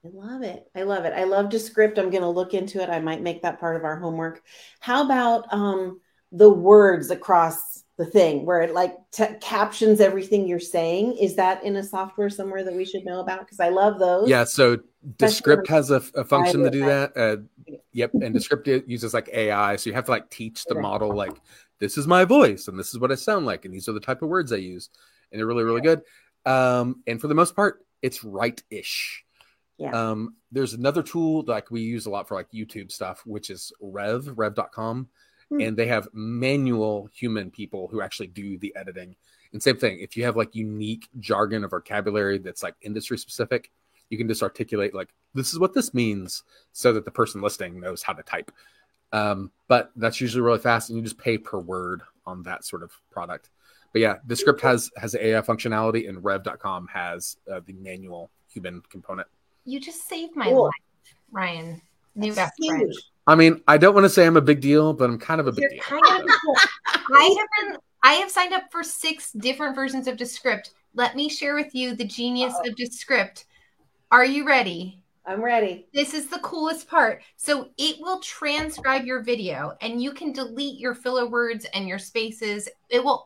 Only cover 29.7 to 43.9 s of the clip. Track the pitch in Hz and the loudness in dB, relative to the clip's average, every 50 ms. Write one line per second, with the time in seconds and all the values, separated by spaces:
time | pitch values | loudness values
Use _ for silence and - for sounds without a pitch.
29.7 | _ _ 151 139 120 117 113 113 110 107 113 113 - _ _ _ 117 135 135 120 | _ _ -10 -6 -4 -4 -2 -2 -4 -6 -6 -10 -12 _ _ _ -4 -4 -4 -4
30.7 | 113 117 123 139 147 170 147 - - 170 165 160 156 156 143 113 117 107 - _ | -4 0 0 0 0 0 -4 -2 -4 -2 0 0 0 -2 -2 -2 -4 -4 -4 _
31.7 | 117 117 113 113 120 113 104 110 98 101 95 - 104 92 90 _ - 110 110 110 | -8 -6 -6 -4 -6 -6 -6 -6 -8 -8 -8 -8 -8 -10 -10 _ -12 -14 -12 -12
32.7 | - 107 98 92 - - 104 92 - - - 113 104 104 - - 95 92 - - | -12 -16 -14 -14 -12 -10 -10 -10 -10 -14 -14 -12 -12 -12 -12 -14 -14 -14 -16 -18
33.7 | - _ 104 98 95 101 101 104 113 123 139 143 127 107 110 107 104 - 101 - | -18 _ -18 -14 -10 -8 -4 -4 -4 -4 -6 -10 -6 -4 -4 -4 -2 -6 -8 -8
34.7 | _ - 113 113 117 127 131 _ _ _ _ _ _ _ _ _ 294 294 110 113 | _ -8 -8 -6 -6 -8 -10 _ _ _ _ _ _ _ _ _ -4 -4 -2 -2
35.7 | 110 110 117 117 120 107 104 - _ 110 107 110 120 120 127 131 139 143 135 127 | -2 -2 0 0 0 -2 -4 -6 _ -10 -8 -8 -6 -2 -2 0 0 0 0 0
36.7 | 120 110 107 107 104 104 98 104 _ - 127 120 110 107 98 90 _ - 104 90 | 0 0 0 -2 -2 -4 -8 -12 _ -8 -6 -4 -4 -4 -6 -8 _ -16 -14 -12
37.7 | - 98 92 90 110 107 98 92 - - 110 92 90 104 98 101 98 90 101 101 | -10 -12 -10 -8 -8 -8 -8 -8 -10 -12 -14 -14 _ -14 -12 -12 -12 -10 -12 -12
38.7 | - 95 95 95 87 92 92 90 92 _ _ _ _ _ _ _ - 104 - 135 | -12 -12 -16 -14 -16 -16 -18 -20 -20 _ _ _ _ _ _ _ -14 -4 -2 -2
39.7 | 127 123 131 110 95 85 95 - - 117 120 120 107 113 110 - _ 110 110 107 | -2 0 -2 -4 -4 -6 -14 -14 -8 -6 -6 -4 -2 -2 -4 -4 _ -10 -10 -8
40.7 | 107 107 107 107 113 113 - _ _ 127 98 - 110 95 110 101 110 110 101 95 | -8 -8 -8 -8 -8 -10 -12 _ _ -18 -6 -4 -2 -2 -2 -2 -2 -6 -6 -6
41.7 | 95 90 - - 104 104 98 107 101 107 98 98 98 98 92 92 87 - - 87 | -8 -8 -8 -6 -6 -4 -4 -2 -2 -2 -2 -2 -2 -4 -6 -10 -12 -10 -12 -12
42.7 | - _ - 104 104 110 - - 127 - - - - - 120 - 127 120 - _ | -12 _ -14 -10 -10 -10 -8 -8 -8 -8 -8 -14 -8 -8 -4 -2 -4 -4 -4 _
43.7 | _ _ _ _ | _ _ _ _